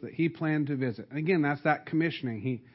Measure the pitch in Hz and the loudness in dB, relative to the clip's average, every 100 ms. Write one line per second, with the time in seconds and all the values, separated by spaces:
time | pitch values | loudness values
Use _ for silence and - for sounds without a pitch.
0 | 117 - 165 165 156 151 143 135 131 113 | -8 -2 -2 0 0 0 0 0 -2 -4
1 | - 143 156 180 143 147 160 147 - 160 | -8 -4 2 2 2 2 2 2 0 0
2 | 165 160 127 110 127 117 - | 0 0 -4 -4 -4 -4 -8